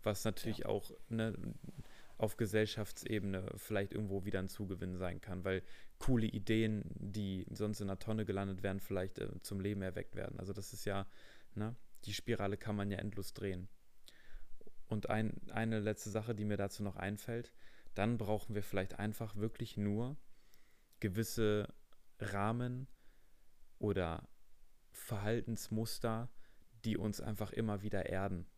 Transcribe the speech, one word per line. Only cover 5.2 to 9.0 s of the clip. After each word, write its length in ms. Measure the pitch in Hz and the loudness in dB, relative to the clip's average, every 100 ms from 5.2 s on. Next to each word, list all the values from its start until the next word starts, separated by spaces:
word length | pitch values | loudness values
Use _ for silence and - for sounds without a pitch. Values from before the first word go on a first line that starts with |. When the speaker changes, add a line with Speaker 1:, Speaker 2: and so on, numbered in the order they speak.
Speaker 1:
kann, 240 | - 92 | -4 -2
weil 180 | 92 95 - - - - | 0 0 -2 -8 -10 0
coole 280 | - 123 107 | 6 6 6
Ideen, 580 | 104 98 110 110 107 - | 0 2 4 4 2 -2
die 520 | - - 104 98 95 - | -4 -4 -2 0 -2 -4
sonst 300 | - 107 95 | -2 0 0
in 80 | 101 | -2
der 100 | 95 | -2
Tonne 260 | - 110 | 0 0
gelandet 380 | 104 98 98 92 | 2 2 0 0
wären, 180 | 101 95 | 0 0
vielleicht, 380 | - 98 | 0 0